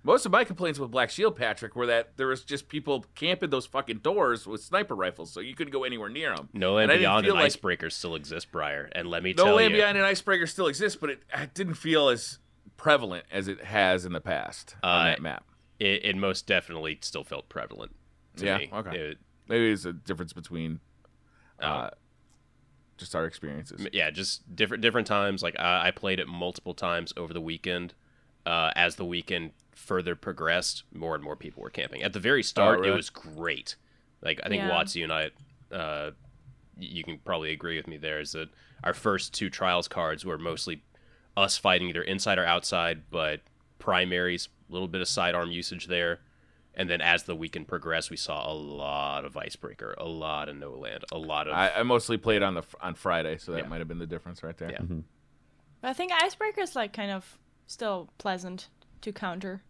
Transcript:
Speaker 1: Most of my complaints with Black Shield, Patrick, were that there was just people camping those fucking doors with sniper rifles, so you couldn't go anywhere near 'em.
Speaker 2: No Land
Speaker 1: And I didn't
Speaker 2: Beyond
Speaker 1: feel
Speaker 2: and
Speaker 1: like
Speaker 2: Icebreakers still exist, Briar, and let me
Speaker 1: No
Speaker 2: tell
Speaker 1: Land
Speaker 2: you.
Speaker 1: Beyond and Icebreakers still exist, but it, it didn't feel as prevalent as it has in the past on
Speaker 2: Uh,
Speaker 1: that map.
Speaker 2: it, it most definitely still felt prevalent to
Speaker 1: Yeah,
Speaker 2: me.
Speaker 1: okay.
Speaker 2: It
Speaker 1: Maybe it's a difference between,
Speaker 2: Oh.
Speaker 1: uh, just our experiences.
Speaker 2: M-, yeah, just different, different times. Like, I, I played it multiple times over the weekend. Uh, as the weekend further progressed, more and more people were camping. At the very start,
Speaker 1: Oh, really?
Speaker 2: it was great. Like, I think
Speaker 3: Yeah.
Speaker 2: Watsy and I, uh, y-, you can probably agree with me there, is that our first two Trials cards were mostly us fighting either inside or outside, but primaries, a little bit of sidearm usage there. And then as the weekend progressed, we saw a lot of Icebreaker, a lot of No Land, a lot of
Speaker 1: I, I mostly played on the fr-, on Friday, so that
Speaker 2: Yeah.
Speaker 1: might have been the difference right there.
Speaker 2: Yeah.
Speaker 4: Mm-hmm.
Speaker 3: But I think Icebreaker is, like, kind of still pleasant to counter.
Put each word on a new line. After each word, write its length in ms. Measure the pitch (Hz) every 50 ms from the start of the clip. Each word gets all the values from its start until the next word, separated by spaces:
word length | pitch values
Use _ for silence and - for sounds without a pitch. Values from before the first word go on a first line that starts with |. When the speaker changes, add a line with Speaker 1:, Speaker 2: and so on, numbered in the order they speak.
Speaker 1:
Most 220 | - 147 214 262 -
of 80 | 208
my 120 | 180 226 240
complaints 340 | - 180 170 180 165 147 139
with 120 | 139 117
Black 200 | 113 127 120 110
Shield, 260 | - - 202 220 -
Patrick, 400 | - 123 110 104 - 117 104 -
were 100 | 123 123
that 300 | 120 117 117 113 - -
there 100 | - 131 131
was 140 | 131 127
just 260 | - - 143 135 - _
people 360 | - 151 131 147 139 127 104 _ _
camping 360 | - 151 170 180 175 190 156
those 160 | 139 131 120
fucking 320 | - - 135 135 - 110 107
doors 480 | - 151 196 208 170 127 117 110 -
with 160 | 95 110 104
sniper 320 | - - 175 196 208 - 123
rifles, 360 | 98 92 92 87 - 82 82
so 100 | - 87
you 140 | 104 127 131
couldn't 180 | - 160 143
go 120 | 135 135 131
anywhere 240 | 127 123 113 104 101
near 240 | 117 147 160 143
'em. 160 | 98 76 71 - -
Speaker 2:
No 200 | 101 92 92 101
Land 100 | 107 110
Speaker 1:
And 80 | 123
I 20 | 151
didn't 80 | 180
Speaker 2:
Beyond 240 | 185 190 196 214 196
Speaker 1:
feel 80 | 196 196
Speaker 2:
and 60 | 175 156
Speaker 1:
like 80 | 143
Speaker 2:
Icebreakers 400 | - - - 95 87 - 85 78
still 220 | - - - 87 82
exist, 360 | 78 71 71 80 85 - _
Briar, 380 | - 82 76 73 71 71 71 - -
and 140 | 90 85 87
let 140 | 85 85
me 120 | 87 92 -
Speaker 1:
No 80 | 170 180
Speaker 2:
tell 100 | 208 208
Speaker 1:
Land 160 | 220 226 214
Speaker 2:
you. 60 | 202 208
Speaker 1:
Beyond 200 | 208 208 202 196
and 80 | 196
Icebreakers 420 | 196 196 185 - - 196 180 170 156
still 200 | - 190 185 156
exist, 320 | 139 139 208 202 208 -
but 100 | 160 147
it, 120 | 135 - _ _ -
it 180 | 135 147 135 _
didn't 200 | 180 196 175 160
feel 340 | - - 160 160 156 143 135
as 300 | 120 113 - - - - _ _ _ _ _ - _ -
prevalent 480 | - 156 151 139 120 98 90 87 - -
as 160 | 85 98 95
it 160 | 95 98 - -
has 420 | - 110 107 98 92 92 92 90
in 60 | 90 87
the 80 | 80
past 520 | - 95 82 69 50 50 - - - - - -
on 200 | - 90 87 87
Speaker 2:
Uh, 20 | 82 82
Speaker 1:
that 100 | 82 -
map. 240 | 78 80 62 - - _ _ _ _ _ _ _
Speaker 2:
it, 240 | 107 98 98 - -
it 120 | 104 95
most 300 | 95 101 98 92 - -
definitely 520 | - 101 90 - - 82 80 78 80 78 -
still 220 | - - - 78 69
felt 260 | - 73 71 - _
prevalent 440 | - - 57 - - - 53 - - - _ _ _ _ _ _ _
to 100 | - 95
Speaker 1:
Yeah, 100 | 101 95 -
Speaker 2:
me. 120 | 71 -
Speaker 1:
okay. 240 | - 107 104 92 85 87 78 76
Speaker 2:
It 80 | 78 - - _ _ _ _ -
Speaker 1:
Maybe 220 | 113 117 117 110
it's 120 | 107 92 -
a 80 | 90
difference 400 | 87 80 - - 92 80 87 82
between, 480 | - 90 80 - 87 82 80 80 80 80 _ _ _ _ _ _ _ _ _ _ _ _ _ _ _ -
Speaker 2:
Oh. 60 | -
Speaker 1:
uh, 240 | 78 73 65 60 50 - _ _ _ _ _ _ _ _ _ _ _ _ _ _ _ _ _ _ _ _
just 180 | - 90 - -
our 100 | 82 80
experiences. 540 | 80 - - - 73 71 73 - - - - 98
Speaker 2:
M-, 40 | 95
yeah, 180 | - 104 78 78
just 440 | 76 87 95 - - - - - 92
different, 260 | - 110 98 117 117
different 240 | 110 117 110 123 107
times. 360 | - 107 101 101 101 98 92
Like, 160 | - 85 - -
I, 300 | 85 87 90 90 85 90
I 20 |
played 300 | - - - 95 95 92
it 80 | 76 67
multiple 440 | 87 87 87 90 90 - _ 90 85
times 380 | - - 87 87 85 85 85 -
over 160 | - 87 80 82
the 60 | 85
weekend. 540 | 80 80 82 80 - 95 90 87 87 87 - _ _ _ _ _ _ _ _ _ _
Uh, 240 | 85 85 82 80 80 -
as 220 | - 87 85 -
the 80 | - 95
weekend 480 | 87 87 87 - - 92 85 82 78 - _ _ _ _
further 400 | - - - 98 92 85 87 85
progressed, 680 | - - 98 87 - 80 80 85 90 87 - - - - _ -
more 200 | 78 82 82 80
and 80 | 76
more 140 | 73 73 76
people 260 | - - 76 - -
were 60 | 50 -
camping. 320 | - - 71 62 - 62
At 100 | 65 98 92
the 60 | 104
very 220 | 87 117 143 135
start, 360 | 110 - - - 101 104 117 92
Speaker 1:
Oh, 20 |
really? 120 | 92 98
Speaker 2:
it 40 | 98
was 140 | 90 - -
great. 680 | _ - - 82 78 78 85 82 73 65 - - - _ _ _ _ _ _ _ _ _
Like, 180 | - 80 160 - -
I 40 | -
think 140 | 104 -
Speaker 3:
Yeah. 80 | 98 95
Speaker 2:
Watsy 320 | 87 85 82 - - 87 82
and 80 | 78
I, 120 | 80 80 78 78 - - - _ - _ - _ -
uh, 360 | 92 80 78 76 73 76 76 73 _ - - - - _ - - _ _ _ -
y-, 120 | - 90 -
you 140 | 87 85 78
can 140 | 85 80 73
probably 340 | _ - 92 82 80 78
agree 240 | 80 76 - 85 82
with 100 | 78 -
me 100 | - 80 76
there, 200 | 76 78 78 76
is 120 | 73 -
that 160 | - 80 80 - _ _ - _ - -
our 120 | - 87 87
first 400 | - - 110 98 92 - - -
two 160 | - 107 90
Trials 380 | - - 98 92 87 87 87 -
cards 360 | - 87 85 78 78 76 -
were 140 | 92 82 78
mostly 440 | 82 85 80 76 - 87 82 76 _ _ _ - _ - - _ _ _ _
us 220 | 98 98 98 - -
fighting 300 | - 101 92 90 90 87
either 120 | 82 87
inside 360 | - - 95 95 - 110 98 92
or 80 | 90
outside, 560 | 85 85 90 - - 101 87 85 85 82 78 - -
but 300 | - 85 78 76 76 76 _ _ _ _ _ _ _ _
primaries, 720 | - - 95 90 92 90 90 90 90 90 87 85 - - _ _ _ -
a 40 |
little 160 | 80 90 95 90
bit 120 | 82 92
of 60 | 87 -
sidearm 420 | - 104 90 87 85 87 87 87
usage 360 | 85 87 85 - 92 87 -
there. 340 | 90 90 87 87 85 85 - - _ _ _ _ _ _ _ _ _ -
And 140 | - 95 87
then 120 | 87 87
as 240 | 78 85 85 87 -
the 100 | - 87
weekend 320 | 80 82 80 - 85 73 -
progressed, 420 | 92 82 71 82 82 82 78 -
we 60 | 82
saw 340 | - - - 73 73 - 73
a 40 | 78
lot 680 | 78 76 71 73 71 71 71 71 71 71 71 71 71 69
of 100 | 71 -
Icebreaker, 580 | - - - - - - - - - 55 53 50 -
a 80 | -
lot 420 | 85 82 80 78 78 76 76 73 73
of 80 | 71
No 140 | 71 71 71
Land, 340 | 62 64 65 55 53 - - -
a 60 | - 82
lot 280 | 80 78 76 76 76 76
of 40 | 73
Speaker 1:
I, 160 | 87 95 95 78
I 60 | 104
mostly 340 | 117 123 123 117 - - 117
played 260 | 101 - 117 107 104
on 120 | 98 98 92
the 80 | 85
fr-, 140 | 80 - - -
on 140 | - 92 80
Friday, 420 | - - 95 85 82 80 80 80 80
so 140 | - -
that 120 | 82 82 78
Speaker 2:
Yeah. 40 | 71
Speaker 1:
might 100 | 82 82
have 100 | 82 80
been 100 | 82 85
the 80 | 85
difference 360 | 80 85 82 - 87 87 -
right 140 | - 80 82
there. 140 | - 82 82
Speaker 2:
Yeah. 80 | 60 -
Speaker 4:
Mm-hmm. 220 | 87 85 87 80 78 _ _ _ _ _ _ _ _ _ _ _ _ _ _ _
Speaker 3:
But 60 | - 254
I 40 |
think 200 | 262 - 359 359
Icebreaker 480 | 359 330 330 392 - _ 427 427 415 -
is, 120 | 381 330 -
like, 160 | 262 220 202
kind 180 | - 226 202 202
of 260 | 196 190 - - - _ _ _ _ _ _
still 440 | - - - 233 214 196 185 160 - _ -
pleasant 500 | - 208 185 180 180 180 180 185 - - _ _ _ _ - -
to 120 | - 220
counter. 500 | 202 - 214 185 170 180 196 190 185 196 _ _